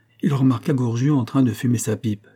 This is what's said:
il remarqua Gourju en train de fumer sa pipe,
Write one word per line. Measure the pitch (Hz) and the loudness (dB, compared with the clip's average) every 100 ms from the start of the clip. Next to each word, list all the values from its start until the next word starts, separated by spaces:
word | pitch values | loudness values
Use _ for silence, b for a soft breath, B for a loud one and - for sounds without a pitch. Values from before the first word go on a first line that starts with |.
| b b | b b
il | 175 | -2
remarqua | 135 131 117 - | 2 2 0 0
Gourju | 135 123 117 139 | 0 0 0 0
en | 143 113 | 0 0
train | 139 | 2
de | 127 | 0
fumer | - 123 120 | 0 0 0
sa | - 104 | -2 -4
pipe, | 110 101 _ | -4 -6 _